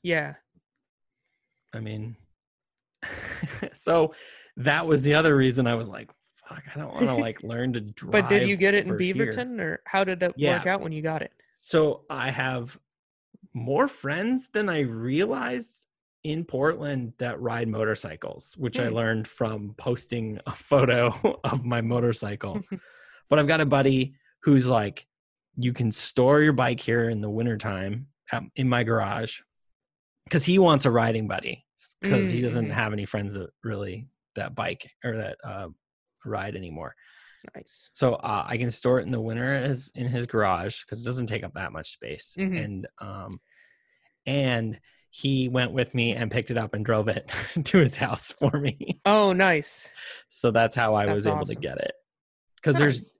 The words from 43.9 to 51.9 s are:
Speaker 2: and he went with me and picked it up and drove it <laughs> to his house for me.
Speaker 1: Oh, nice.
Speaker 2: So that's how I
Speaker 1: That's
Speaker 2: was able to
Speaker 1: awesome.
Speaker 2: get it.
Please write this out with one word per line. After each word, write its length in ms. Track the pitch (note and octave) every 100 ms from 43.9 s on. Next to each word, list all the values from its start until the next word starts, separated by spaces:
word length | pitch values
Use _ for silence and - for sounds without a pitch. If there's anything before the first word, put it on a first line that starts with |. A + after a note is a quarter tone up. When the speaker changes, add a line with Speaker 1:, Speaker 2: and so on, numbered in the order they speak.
| _ _ _ -
Speaker 2:
and 520 | C#3 C3+ A#2+ A2+ A2 _ _ _
he 380 | - C#3 C3+ B2+
went 220 | B2+ B2
with 240 | C3 B2 B2+
me 180 | A#2
and 160 | A#2+ A2+
picked 220 | B2+ A#2+
it 60 | A#2
up 160 | A2 G#2+
and 100 | G#2+
drove 220 | A2 G#2+
it 200 | - -
<laughs> 360 | - - - C#3+
to 120 | F#3+
his 160 | C#3 -
house 360 | C3+ - -
for 200 | - C#3 D3
me. 420 | C#3+ - - -
Speaker 1:
Oh, 300 | G3 G#3+ G3+
nice. 560 | F#3 F#3+ D#3 C#3+ - - - - - _
Speaker 2:
So 220 | - B2
that's 240 | A2+ A#2 B2+
how 180 | A2+
I 140 | G#2+ G#2
Speaker 1:
That's 80 | G#2
Speaker 2:
was 100 | -
able 100 | D3+ -
to 60 |
Speaker 1:
awesome. 80 | -
Speaker 2:
get 160 | C#2 -
it. 140 | -